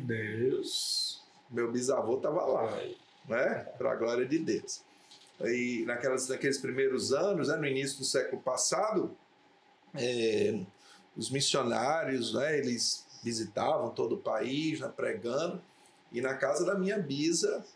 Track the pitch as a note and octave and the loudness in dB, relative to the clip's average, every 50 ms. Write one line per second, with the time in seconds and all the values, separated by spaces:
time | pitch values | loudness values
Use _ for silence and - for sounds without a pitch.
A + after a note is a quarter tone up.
0 | B2+ A#2+ A2+ A2 G#2+ G#2 G#2+ A2+ B2 C3 - - - - - - - - - - | -6 -4 -4 -4 -4 -4 -2 0 0 0 0 0 -2 -4 -4 -4 -2 -2 -2 -2
1 | - - - - - - - - - - A#2+ A#2 A#2+ A#2 A#2+ B2 B2 C3 C3 B2 | -2 -2 -4 -8 -16 -20 -20 -20 -14 -6 -2 -2 -2 0 0 0 0 2 2 2
2 | G#2 A2 B2+ C3+ - D3+ D3+ F3 - - - - - - - - - - - - | 2 0 0 0 0 0 0 0 2 2 2 2 0 -2 -2 -4 -6 -8 -10 -12
3 | - - - - - - A2+ A#2+ C#3+ G3 A3+ - - - - - B2+ A#2+ A#2 G#2+ | -16 -20 -20 -14 -6 -2 0 2 2 0 0 -2 -8 -10 -6 -2 -2 -2 0 0
4 | A2+ A#2 A#2 A#2 C3 C3 D3 E3 - - G#2 - - - - - - - - - | 0 0 2 0 0 2 0 0 0 0 -2 -2 -2 -6 -12 -12 -12 -20 -20 -20
5 | - - - - - - - - - A2+ B2 B2 B2 B2 B2 A2 A2+ A#2+ A#2+ A#2+ | -20 -20 -20 -20 -20 -20 -10 -6 -2 -2 0 0 0 0 0 -2 -2 -2 -2 0
6 | - C3 C3 B2 B2+ - C3 - D3 C#3 C3 - - B2+ B2 C3 C3+ C3 B2+ A#2+ | 0 0 0 0 -2 -4 -4 0 0 0 0 0 -2 -2 0 2 2 2 2 0
7 | G2+ G#2 C3+ D3 F3 G3+ G3 E3 C3 C3 D#3+ D#3 D3+ C#3 C3 C3+ C#3 C#3 - - | 0 2 2 2 2 2 2 2 2 0 0 0 0 0 0 0 -2 -2 -4 -4
8 | C3 - - C3+ B2+ - C3+ - - C3 B2+ B2+ - - D#3+ F3 G3+ G#3+ G#3+ F3+ | -2 0 2 2 0 0 -4 -2 -2 -2 0 2 2 2 2 2 2 2 2 0
9 | B2 - - - _ _ _ _ _ _ _ _ _ _ _ _ _ - - C#3+ | 0 -2 -6 -12 _ _ _ _ _ _ _ _ _ _ _ _ _ -12 -4 -2
10 | A#2+ B2 B2 A#2+ A2+ A2+ G#2 G#2 - - A2+ G2+ F#2 - - - - - - - | 0 0 2 2 2 4 4 4 2 2 2 0 -4 -8 -14 -20 -20 -20 -20 -20
11 | - - - - A2 A2+ B2+ C#3 C#3 - - C#3+ B2+ A#2 A#2 A2 A#2 C3+ D#3 E3 | -20 -14 -8 -6 -4 -2 0 0 2 2 2 2 2 2 2 2 2 2 2 0
12 | D#3 C3+ C3+ B2+ A#2 A2+ A2 A#2 C#3 D#3 D#3 C#3 B2 B2+ A#2+ A2 - - - - | 0 0 0 0 0 0 0 0 0 2 2 0 0 0 0 0 0 -2 -2 -4
13 | - - - - - A#2 A#2 A2 A2 G2 - G#2 A2 C3 D#3 D3 C3 - - - | -8 -16 -16 -8 -6 -4 -2 -4 -4 -4 -2 0 2 2 2 2 0 -2 -2 -2
14 | B2+ A#2 - - - A2+ A2 A2 A2+ B2 C3+ D3 D#3+ D#3 C#3+ C3 C3 - - - | -2 -2 -2 -2 -2 -2 -2 0 0 0 -2 0 0 -2 -2 -2 -6 -8 -4 -4
15 | A#2+ A#2+ - G2 A#2 A#2 B2 C#3+ E3 F3+ F#3+ F3+ - - - - - - - _ | -2 -2 -2 -2 -4 -2 -2 0 -2 -2 -4 -8 -12 -14 -20 -20 -20 -20 -20 _
16 | _ - - A#2 B2+ C3 C3+ C3 C#3 C3+ D3 D3+ F3 F3 G3+ F#3+ F#3 F#3+ G#3+ G#3+ | _ -8 -4 -2 -2 -2 0 2 4 4 6 6 6 4 2 2 2 2 2 0
17 | E3+ C#3 C#3 C#3+ D3+ E3 E3 - G#3 - - - - - - | 0 0 0 2 2 2 4 4 2 2 0 0 -4 -10 -20